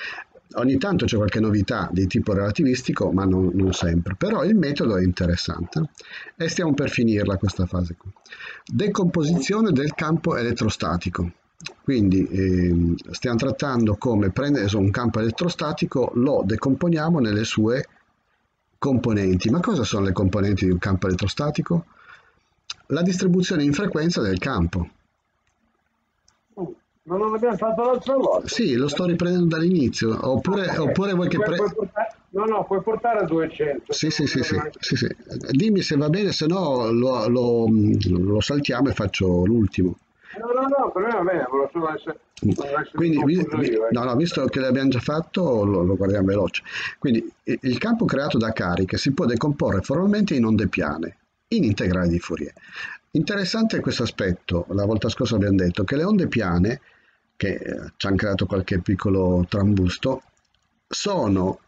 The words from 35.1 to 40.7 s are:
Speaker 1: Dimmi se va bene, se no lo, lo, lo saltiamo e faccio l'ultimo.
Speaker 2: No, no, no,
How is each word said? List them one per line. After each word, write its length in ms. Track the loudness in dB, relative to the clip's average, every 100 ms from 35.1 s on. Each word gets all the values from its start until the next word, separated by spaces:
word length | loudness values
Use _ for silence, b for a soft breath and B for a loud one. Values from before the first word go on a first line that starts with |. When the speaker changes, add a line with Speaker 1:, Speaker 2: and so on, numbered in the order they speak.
| -6 -12 -10 -2
Speaker 1:
Dimmi 300 | 0 2 2
se 140 | 2 0
va 140 | 0
bene, 240 | 0 0
se 140 | -2 -2
no 440 | 0 0 0 0
lo, 360 | 2 2 0 2
lo, 360 | 2 2 2 4
lo 720 | 4 4 2 2 2 2 0
saltiamo 480 | 0 -2 0 0 0
e 40 |
faccio 520 | 0 -2 0 2 4 4
l'ultimo. 520 | 4 2 2 0 -2 _ _ B B
Speaker 2:
No, 100 | -2
no, 200 | 0
no, 240 | 2